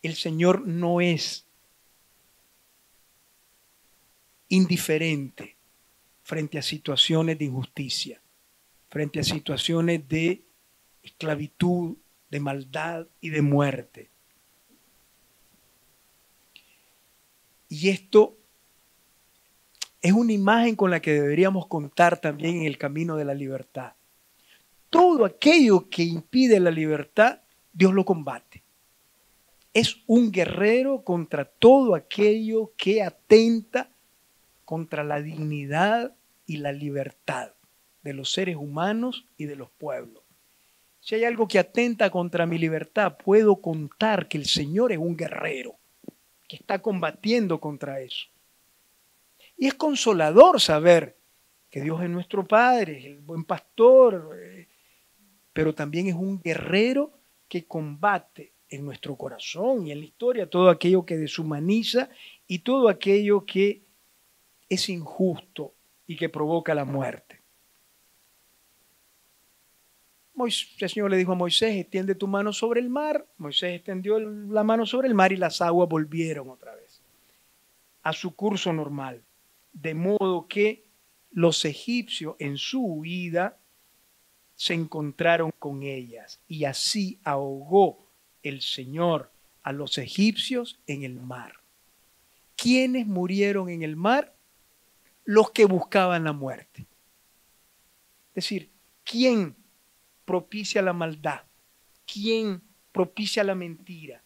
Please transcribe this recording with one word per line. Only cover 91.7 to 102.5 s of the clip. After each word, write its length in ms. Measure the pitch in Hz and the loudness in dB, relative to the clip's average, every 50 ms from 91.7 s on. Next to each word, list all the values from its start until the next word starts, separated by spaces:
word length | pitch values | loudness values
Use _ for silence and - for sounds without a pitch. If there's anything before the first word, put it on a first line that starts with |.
| _ _ _ _ _ _ _ _ _ _ _ _ _ _ _ _ _ | _ _ _ _ _ _ _ _ _ _ _ _ _ _ _ _ _
¿Quiénes 500 | - - 240 254 254 262 254 254 262 233 | -4 0 2 2 2 2 0 -2 -4 -4
murieron 600 | 208 196 180 180 180 190 196 202 202 202 196 185 180 | -4 -4 -4 -2 -2 0 0 0 0 0 -4 -6 -6
en 140 | 175 165 | -8 -8
el 140 | 160 151 151 | -8 -8 -8
mar? 380 | 156 175 214 247 285 - - _ _ _ _ _ _ _ _ _ _ _ _ _ _ _ _ _ _ _ | -2 0 2 2 0 -2 -6 _ _ _ _ _ _ _ _ _ _ _ _ _ _ _ _ _ _ _
Los 260 | - 202 220 220 220 | 4 4 4 4 4
que 140 | - - 220 | 4 4 4
buscaban 600 | 202 190 175 - _ - 202 185 180 175 165 160 | 4 4 0 -2 _ 0 2 2 2 0 -2 -2
la 80 | 156 | -4
muerte. 540 | 147 147 135 131 123 - - _ _ - - _ _ _ _ _ _ _ _ _ _ _ _ _ _ _ _ _ _ _ _ _ _ _ _ _ _ _ _ _ | -6 -6 -8 -10 -10 -12 -18 _ _ -20 -20 _ _ _ _ _ _ _ _ _ _ _ _ _ _ _ _ _ _ _ _ _ _ _ _ _ _ _ _ _
Es 140 | _ 196 - | _ -10 -8
decir, 260 | - 214 185 - _ _ _ _ _ _ _ _ | -6 -8 -8 -10 _ _ _ _ _ _ _ _
¿quién 500 | - - 233 254 254 240 214 185 151 - _ _ _ _ _ _ _ _ _ _ _ _ _ _ | -8 -2 0 2 2 2 2 -2 -4 -8 _ _ _ _ _ _ _ _ _ _ _ _ _ _
propicia 580 | - 180 180 180 _ - 214 202 - - 214 | -4 -4 -4 -4 _ -12 -12 -10 -4 -2 0
la 100 | 190 185 | 0 0
maldad? 500 | 175 175 165 165 156 151 151 156 139 - _ _ _ _ _ _ _ _ _ _ _ _ _ | -2 -2 -6 -8 -8 -6 -8 -8 -8 -8 _ _ _ _ _ _ _ _ _ _ _ _ _
¿Quién 560 | - - 208 202 226 226 226 220 208 | -16 -12 -6 -4 -2 -2 -2 -2 -4